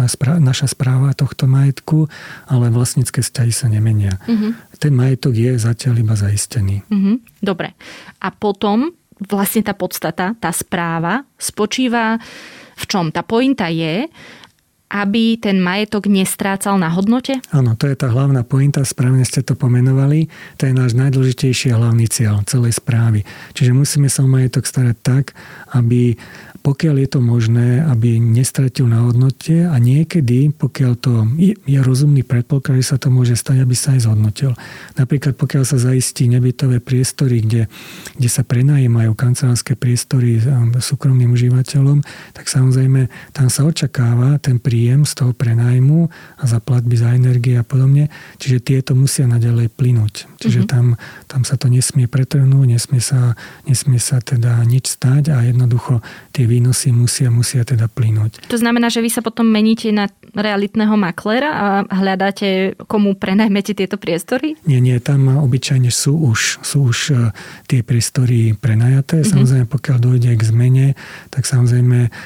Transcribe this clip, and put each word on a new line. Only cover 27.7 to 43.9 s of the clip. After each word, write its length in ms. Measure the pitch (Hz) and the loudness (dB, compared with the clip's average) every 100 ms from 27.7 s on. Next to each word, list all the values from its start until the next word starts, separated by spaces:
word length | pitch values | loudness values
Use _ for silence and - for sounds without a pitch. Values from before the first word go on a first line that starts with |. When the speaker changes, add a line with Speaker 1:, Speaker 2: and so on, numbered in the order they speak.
| 123 | 2
Speaker 1:
aby 320 | 160 117 117 113 | 0 0 2 2
nestratil 720 | 117 113 127 - 131 - 123 | 2 2 0 0 -2 0 0
na 160 | 113 | 2
hodnote 640 | 120 120 131 - - 165 175 | 2 2 0 -2 0 0 2
a 80 | 131 | 2
niekedy, 800 | 120 139 160 175 120 123 147 - | 2 2 0 0 0 2 0 0
pokiaľ 380 | 131 - 127 120 | -4 -2 -2 0
to 240 | 131 117 110 151 | 0 0 0 2
je, 240 | 190 - - | 0 0 -2
je 120 | 139 | 0
rozumný 400 | 131 127 147 143 | 2 2 2 2
predpoklad, 560 | - 123 - 139 - 131 | 0 -2 0 -4 0 0
že 160 | 127 135 | 0 -2
sa 0 | |
to 160 | 139 | 0
môže 240 | 127 123 117 | 2 2 0
stať, 320 | - 131 127 | 0 0 2
aby 80 | 123 | 0
sa 160 | - | 0
aj 160 | 131 113 | 0 2
zhodnotil. 480 | 107 107 - 139 120 - - - - | 2 0 0 -4 -4 -10 -20 -12 -4
Napríklad, 400 | 127 139 143 - | -2 0 -2 -2
pokiaľ 320 | 131 143 127 | -2 0 0
sa 160 | 135 | 0
zaistí 480 | 123 131 - - 123 | 2 0 -2 0 2
nebytové 480 | 127 127 - 131 123 | 2 0 0 0 0
priestory, 640 | - 127 131 - 135 117 | 0 -2 -2 -2 0 0
kde, 240 | 110 117 110 - - - - - | 0 0 -2 -8 -20 -18 -14 -4
kde 140 | 120 | -2
sa 160 | - - | -2 -2
prenajímajú 640 | 120 135 143 123 117 113 107 | 0 2 2 2 2 0 0
kancelárske 560 | 123 123 127 120 - 123 | 0 0 0 -2 -2 -2
priestory, 640 | 123 120 - 131 120 113 | 0 -2 -2 0 2 2
um, 320 | 123 127 117 123 | 2 2 0 0
súkromným 560 | - 139 139 127 120 120 | -2 -2 2 2 4 2
užívateľom, 640 | 123 127 123 143 135 147 - - - | 2 2 0 2 2 2 -2 -10 -20
tak 160 | - - | -16 -4
samozrejme 640 | 135 131 131 131 131 123 - - - | 0 2 2 2 2 0 -6 -12 -2
tam 160 | 127 | 0
sa 160 | - 151 | 2 0
očakáva 720 | - 143 | 0 -4